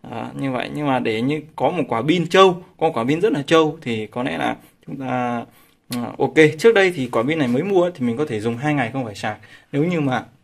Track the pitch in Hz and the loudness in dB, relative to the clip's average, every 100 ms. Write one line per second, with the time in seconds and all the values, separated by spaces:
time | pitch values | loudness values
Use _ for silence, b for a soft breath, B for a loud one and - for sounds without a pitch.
0 | - 117 120 139 139 127 - 143 147 127 | -12 -10 -10 -6 -4 -4 -6 -4 0 0
1 | 120 110 127 156 143 - 131 175 135 113 | 0 0 -2 -2 -6 -2 0 0 -2 -2
2 | 135 175 170 190 190 180 - _ 160 120 | 2 0 4 6 6 4 -10 _ -2 0
3 | 120 156 208 147 139 160 156 151 127 110 | -2 0 0 0 2 4 4 -2 -6 -6
4 | 107 123 135 160 123 120 b _ - 143 | -6 -6 -6 -2 -4 -6 b _ -16 -10
5 | 131 127 120 120 120 b b b _ 123 | -6 -4 -2 -4 -8 b b b _ -8
6 | 113 110 135 156 151 156 226 208 190 170 | -8 -2 0 6 4 6 4 6 2 0
7 | 123 120 123 160 127 123 190 190 175 175 | -2 0 0 0 0 0 2 2 0 -2
8 | 123 113 117 110 110 117 147 147 117 135 | -4 -2 -4 -2 -4 -2 -2 -2 -2 -4
9 | 117 98 113 104 B B B 143 165 170 | -8 -6 -8 -8 B B B -2 0 0
10 | 139 123 - _ | 0 -2 -6 _